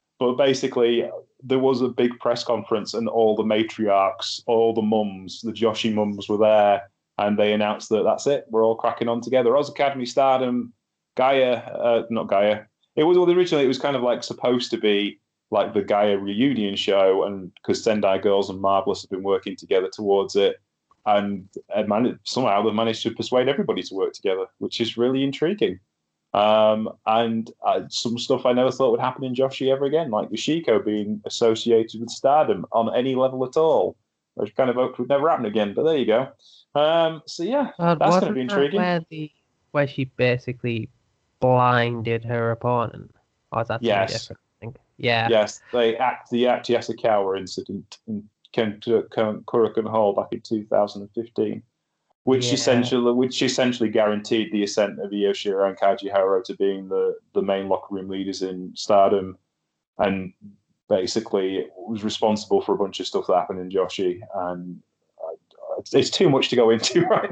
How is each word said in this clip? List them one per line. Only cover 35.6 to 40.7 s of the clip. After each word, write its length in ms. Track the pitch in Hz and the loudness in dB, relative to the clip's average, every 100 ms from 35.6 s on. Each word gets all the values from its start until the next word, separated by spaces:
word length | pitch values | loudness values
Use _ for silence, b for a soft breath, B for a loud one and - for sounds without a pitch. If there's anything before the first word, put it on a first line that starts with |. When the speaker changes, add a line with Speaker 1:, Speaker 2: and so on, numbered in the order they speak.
| 101 98 | -2 0
Speaker 1:
but 80 | |
there 140 | 156 151 | 0 0
you 100 | 107 | 2
go. 220 | 110 135 - b b b | 2 0 -8 b b b
Um, 480 | 143 151 165 160 160 - | 0 2 2 0 -2 -12
so 160 | - | -8
yeah, 260 | 175 277 262 - | -4 -2 -2 -2
Speaker 2:
Uh, 160 | 170 | 0
Speaker 1:
that's 60 | 160 | 2
gonna 100 | 175 185 | 4 4
Speaker 2:
wasn't 180 | 190 | 2
Speaker 1:
be 60 | 131 123 | -2 -2
Speaker 2:
that 40 | |
Speaker 1:
intriguing. 280 | 104 143 185 | 0 0 0
Speaker 2:
where 260 | 180 175 165 | 0 -2 -4
the, 200 | 156 151 _ _ _ _ | -10 -12 _ _ _ _
where 120 | 147 139 | -2 -2
she 180 | 139 131 | -2 -6
basically 840 | - 127 123 - 123 123 | 0 0 0 -4 -8 -6